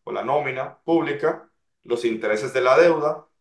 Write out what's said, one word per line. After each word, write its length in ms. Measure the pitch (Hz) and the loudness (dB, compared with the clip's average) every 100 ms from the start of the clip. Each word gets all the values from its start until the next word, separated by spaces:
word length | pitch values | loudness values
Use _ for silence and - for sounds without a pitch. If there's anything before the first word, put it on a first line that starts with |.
o 80 | 120 | -10
la 120 | 113 | -8
nómina 560 | 113 147 135 131 139 - | -2 -2 -2 -6 -10 -10
pública, 680 | - 165 147 143 160 165 - _ _ _ | 0 0 0 -2 -2 -4 -10 _ _ _
los 200 | 117 120 | -6 -4
intereses 500 | 117 110 107 107 104 | -2 -2 -2 -2 -2
de 80 | 131 | 0
la 160 | 127 143 | 4 6
deuda 500 | 170 156 147 - - _ | 6 4 -2 -6 -12 _